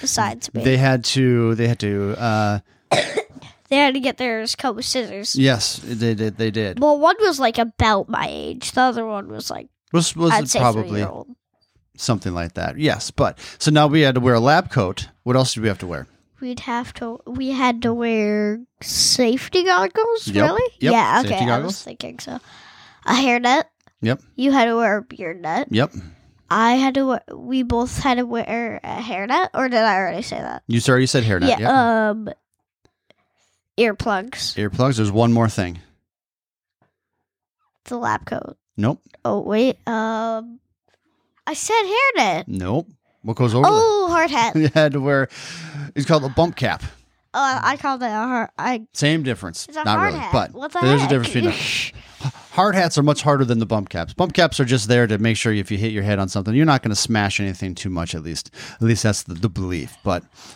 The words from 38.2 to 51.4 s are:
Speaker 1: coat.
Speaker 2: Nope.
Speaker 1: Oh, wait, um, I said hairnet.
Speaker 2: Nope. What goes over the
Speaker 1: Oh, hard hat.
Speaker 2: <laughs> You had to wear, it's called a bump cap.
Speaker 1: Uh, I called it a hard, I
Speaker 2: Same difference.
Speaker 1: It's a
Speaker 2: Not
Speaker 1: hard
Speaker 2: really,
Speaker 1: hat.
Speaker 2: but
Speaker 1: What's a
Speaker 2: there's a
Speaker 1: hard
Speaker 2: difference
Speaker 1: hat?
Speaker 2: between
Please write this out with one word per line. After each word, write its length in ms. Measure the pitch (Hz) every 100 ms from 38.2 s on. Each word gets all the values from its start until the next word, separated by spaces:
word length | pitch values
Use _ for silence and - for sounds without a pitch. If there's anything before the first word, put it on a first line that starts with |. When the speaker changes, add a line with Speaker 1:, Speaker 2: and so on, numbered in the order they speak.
| -
Speaker 1:
coat. 320 | - - - _ -
Speaker 2:
Nope. 240 | 110 - _ _ 120
Speaker 1:
Oh, 140 | 202
wait, 340 | - 214 262 - 233
um, 720 | 220 220 220 226 220 233 233 _ _ _ _ _ _ _ _ -
I 80 |
said 300 | 311 - 453
hairnet. 640 | 381 453 539 403 208 165 -
Speaker 2:
Nope. 400 | 95 92 139 - _ _ _
What 140 | 110 110
goes 160 | 120
over 100 | 120 359
the 40 |
Speaker 1:
Oh, 360 | 427 453 415 359
hard 220 | 339 330
hat. 240 | 277 226 156
Speaker 2:
<laughs> 60 |
You 80 | 147
had 200 | 156 151
to 60 | 139
wear, 280 | 139 139 135 - - - - 147 143 143
it's 100 | 139
called 160 | 156
a 60 | 135
bump 260 | 143 170 -
cap. 280 | 113 - - - _ _ _
Speaker 1:
Uh, 260 | 254 269 262
I 140 | - 285
called 240 | 285 262
it 60 | 247
a 20 |
hard, 400 | 214 247 247 - -
I 300 | 208 233 220
Speaker 2:
Same 300 | - 147 160
difference. 440 | 131 101 95 85 -
Speaker 1:
It's 100 | 302
a 60 |
Speaker 2:
Not 140 | 311 320
Speaker 1:
hard 160 | 392
Speaker 2:
really, 60 | 311
Speaker 1:
hat. 80 | 208
Speaker 2:
but 180 | - -
Speaker 1:
What's 220 | - 294 359
a 40 |
Speaker 2:
there's 140 | 127 139
a 100 | 139
Speaker 1:
hard 40 |
Speaker 2:
difference 240 | 135 110
Speaker 1:
hat? 0 |
Speaker 2:
between 180 | 127